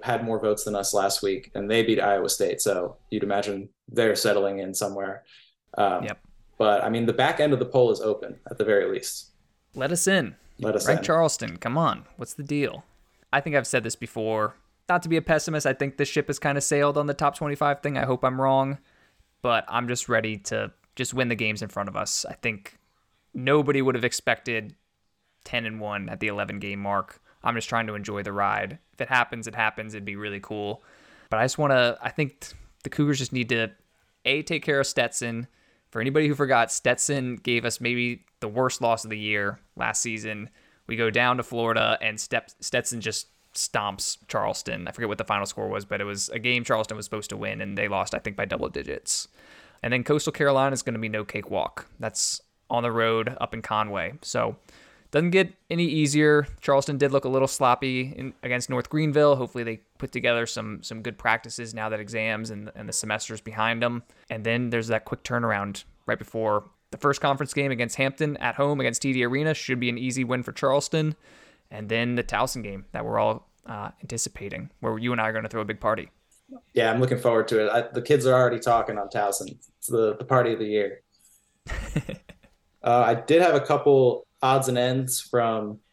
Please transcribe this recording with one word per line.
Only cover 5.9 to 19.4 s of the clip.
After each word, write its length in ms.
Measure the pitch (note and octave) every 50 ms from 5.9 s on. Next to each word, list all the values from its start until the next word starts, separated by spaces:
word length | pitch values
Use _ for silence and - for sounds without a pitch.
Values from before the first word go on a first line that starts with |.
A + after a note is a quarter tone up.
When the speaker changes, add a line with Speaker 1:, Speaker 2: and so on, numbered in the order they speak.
| F#2 F2 G2+
Speaker 2:
Yep. 140 | G#2 G#2 - _ - - - - _ _ -
Speaker 1:
but, 240 | A2+ G#2+ G#2 G2
I 80 | - G2+
mean, 160 | A2 A#2 A#2
the 60 | A#2 A2
back 280 | - B2+ D3+ E3 D#3+
end 100 | D3 D3+
of 80 | C#3 B2+
the 60 | B2+
poll 260 | B2 - C3 B2 A#2
is 80 | G#2+ -
open, 400 | A2 G#2+ G#2 - - - - - - -
at 80 | - -
the 60 | G#2+
very 260 | A2 G#2 G2+ F2+ F2+
least. 420 | F#2+ F#2 - - - - - - _ _ _ _ _ _ _ _ -
Speaker 2:
Let 180 | C3+ C3 C#3+
us 160 | F3 E3+ - F#3+
in. 280 | G3 F#3+ C#3+ G#2 - _ _ - - -
Speaker 1:
Let 160 | C3 A2 G#2+
us 120 | G#2 G2 A#2
Speaker 2:
Rank 120 | C#3 D#3+
Speaker 1:
in. 40 | -
Speaker 2:
Charleston, 540 | - D#3 E3 E3 D#3 - - A#2 A2 F2 -
come 200 | - A#2 B2 D3+
on. 280 | E3 C#3+ A2 - - - -
What's 200 | - B2 - -
the 80 | - C#3+
deal? 420 | C#3+ D3 D3 C#3+ - - - - _ _ _ _ _ _ _ _ - -
I 80 | C#3
think 160 | C#3 E3 D3 C#3+
I've 100 | A#2 -
said 160 | - B2+ A2
this 140 | A#2 - -
before. 580 | A#2+ A2 - A2+ A2 A2 A2 A2 G#2+ G#2+ - _ _ _ _ _ _ -
Not 160 | F3+ F3 F3
to 60 | E3
be 80 | E3 D#3+
a 40 |
pessimist, 440 | D#3+ - E3 D#3 - - D#3+ D3+ D3
I 80 | C#3+ C3
think 240 | - C#3+ C#3 - -
the 80 | C#3+
ship 220 | - - D3+ C#3+ -
has 120 | C#3+ -
kinda 220 | - D3+ C#3 C#3+
sailed 360 | C3+ - D#3 C#3+ C#3+ D3 C#3+ D3
on 100 | D3 D3
the 60 | C#3
top 220 | - D#3 C#3+ C#3+
twenty-five 460 | - D#3+ D3 C#3+ - D3+ C#3+ C#3+ C#3
thing. 160 | - D3 C#3+ C3+
I 80 | C#3+
hope 180 | C3 B2+ B2 -
I'm 160 | C3 B2+ C3
wrong, 380 | C3+ C3+ C3+ C3+ C3+ C3+ C#3 C#3+ _ _ _ _ _ _ _ _ _ _ _ _